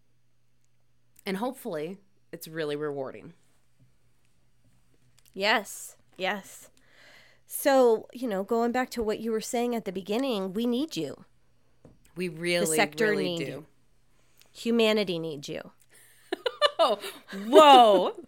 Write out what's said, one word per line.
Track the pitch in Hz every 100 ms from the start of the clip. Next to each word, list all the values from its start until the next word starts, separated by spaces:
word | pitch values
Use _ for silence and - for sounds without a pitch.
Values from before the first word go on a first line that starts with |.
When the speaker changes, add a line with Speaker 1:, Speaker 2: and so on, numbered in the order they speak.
| _ _ _ _ _ _ _ _ _ _ _ _ -
Speaker 1:
And | 190
hopefully, | 240 254 233 160 156 190 _ _ _
it's | 170 165
really | 160 151 147
rewarding. | 151 143 131 104 - 170 _ _ _ _ - _ _ _ _ _ _ _ _ _ _ _ _ _ _
Speaker 2:
Yes. | - 196 233 - - - - _ -
Yes. | 185 202 190 - - _ _ _ - - - _ -
So, | - 294 269 247 226 -
you | 247 247
know, | 190
going | 196 233 233
back | 240 262
to | -
what | 214 214
you | 220
were | 220
saying | 208 240 240 233
at | -
the |
beginning, | 185 180 214 269 220 190
we | 185 240
need | 240 320 -
you. | 151 - - _ _ _ _ _ - - _ -
Speaker 1:
We | 180
really, | 156 175 175 170
Speaker 2:
The | 156
sector | 202 151 220
Speaker 1:
really | 202 185
Speaker 2:
need | 170
Speaker 1:
do. | 135
Speaker 2:
you. | 131 156 _ _ _ _ _ _ _ _
Humanity | - 233 233 220 220 196 170
needs | 165 156 147
you. | - - - _ - - _ -
<laughs> | - 494 - 587 -
Speaker 1:
Oh, | 311 202 - - - 196 208
whoa. | 285 302 262 233 196 214 427